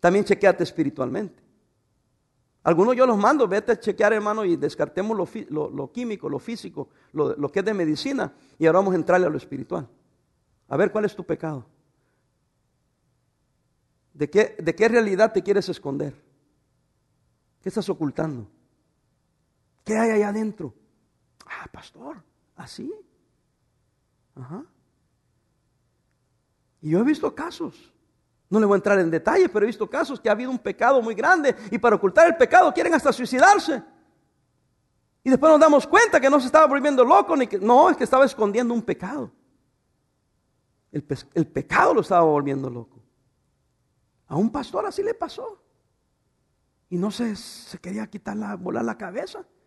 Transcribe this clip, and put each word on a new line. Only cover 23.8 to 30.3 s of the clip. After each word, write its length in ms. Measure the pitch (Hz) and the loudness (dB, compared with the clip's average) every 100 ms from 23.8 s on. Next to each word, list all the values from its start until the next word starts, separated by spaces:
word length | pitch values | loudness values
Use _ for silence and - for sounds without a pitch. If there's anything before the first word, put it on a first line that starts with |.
| _ _ _ _ _ | _ _ _ _ _
Ajá. 320 | - 127 180 320 _ _ _ _ _ _ _ _ _ _ _ _ _ _ _ _ _ _ _ _ _ | -20 -18 -18 -18 _ _ _ _ _ _ _ _ _ _ _ _ _ _ _ _ _ _ _ _ _
Y 80 | 151 | -4
yo 100 | 165 | 0
he 40 | |
visto 320 | 247 302 - - | 0 0 -4 -6
casos. 580 | 320 - 294 - _ _ _ _ _ _ _ | -12 -10 -12 -12 _ _ _ _ _ _ _
No 80 | 208 | 0
le 60 | 208 | 2
voy 100 | 202 | 2
a 40 | |
entrar 200 | 202 202 | 2 2
en 100 | 170 | 2
detalle, 380 | 160 180 381 359 | 0 0 2 2
pero 160 | 208 | 2
he 40 | 208 | -2
visto 220 | 220 - | -4 -8
casos 300 | 269 311 269 | -6 -6 -4
que 80 | |
ha 60 | 226 | -2